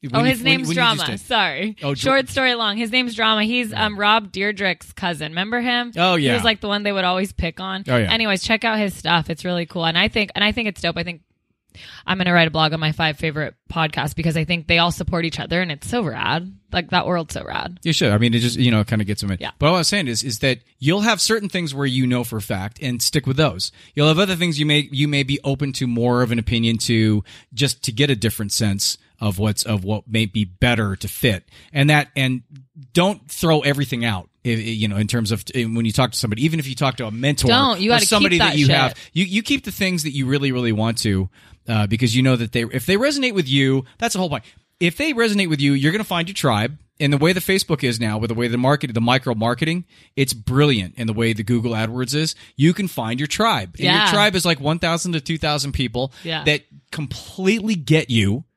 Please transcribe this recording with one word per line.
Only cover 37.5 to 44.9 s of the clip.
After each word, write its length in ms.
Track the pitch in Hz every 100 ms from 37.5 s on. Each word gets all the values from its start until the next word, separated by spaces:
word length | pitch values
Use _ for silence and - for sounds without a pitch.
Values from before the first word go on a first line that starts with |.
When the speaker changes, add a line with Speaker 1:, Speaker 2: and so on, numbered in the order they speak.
| 233 269 196
Speaker 2:
You 100 | 202
Speaker 1:
or 40 |
Speaker 2:
gotta 60 | 240
keep 80 | 208
Speaker 1:
somebody 300 | 214 196 175
that 120 | 208
Speaker 2:
that 60 | 147
Speaker 1:
you 80 | 139
Speaker 2:
shit. 80 | 143
Speaker 1:
have, 180 | 131 - -
you, 100 | 160
you 180 | 180 196
keep 220 | 220 277
the 80 | -
things 300 | 180 190 180
that 80 | 151
you 160 | 143 127
really, 260 | 139 139
really 200 | 123 120
want 260 | 107 110 113
to, 320 | 110 95 95 _ - - -
uh, 200 | 113 104
because 280 | 110 123
you 80 | 117
know 140 | 131 123
that 160 | 117
they, 120 | 120
if 200 | 117 127
they 120 | 127 196
resonate 360 | 269 285 254
with 140 | 202 143
you, 380 | 139 135 135 131 _
that's 160 | -
the 60 | 185
whole 100 | 185
point. 160 | 139 - _ _ _
If 180 | 175